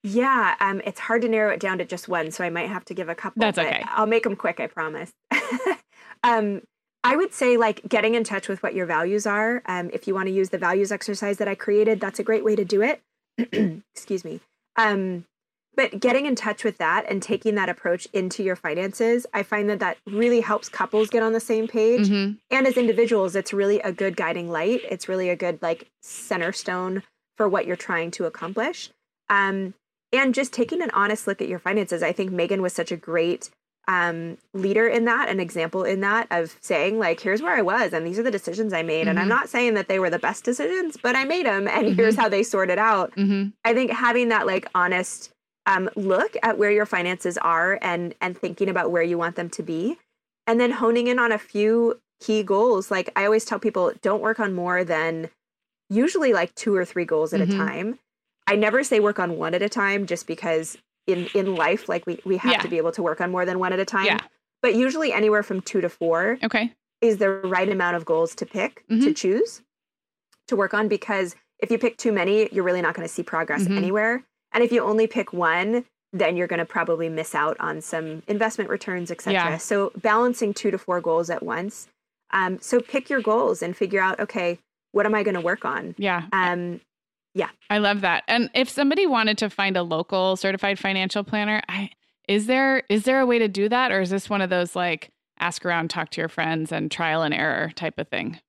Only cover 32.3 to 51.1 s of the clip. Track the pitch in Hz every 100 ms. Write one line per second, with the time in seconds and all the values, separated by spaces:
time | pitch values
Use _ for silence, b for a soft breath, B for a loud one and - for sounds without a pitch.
32.3 | 180 170 196 180 - 170 170 - 165 170
33.3 | - - _ _ _ - 185 175 165 165
34.3 | - _ 196 190 208 226 233 233 233 294
35.3 | 190 170 180 165 185 185 190 196 220 226
36.3 | 175 165 - - 165 175 220 185 165 202
37.3 | 208 330 302 185 220 202 160 165 190 240
38.3 | 202 - 185 220 170 165 160 156 185 185
39.3 | 247 - 247 247 208 185 190 185 165 147
40.3 | 214 - 247 302 370 349 - 240 254 269
41.3 | 349 269 196 202 - 220 190 226 220 226
42.3 | 196 220 202 185 180 220 202 170 190 196
43.3 | 202 196 - 226 233 254 233 240 240 240
44.3 | 220 196 190 - 185 175 185 185 - -
45.3 | _ _ _ - 190 185 - 196 185 427
46.3 | - 226 214 208 208 208 185 175 180 180
47.3 | 175 165 165 180 196 180 175 170 - 180
48.3 | 180 180 175 190 185 165 175 170 170 170
49.3 | 170 175 - 165 160 208 339 _ _ _
50.3 | _ - 233 240 262 226 233 240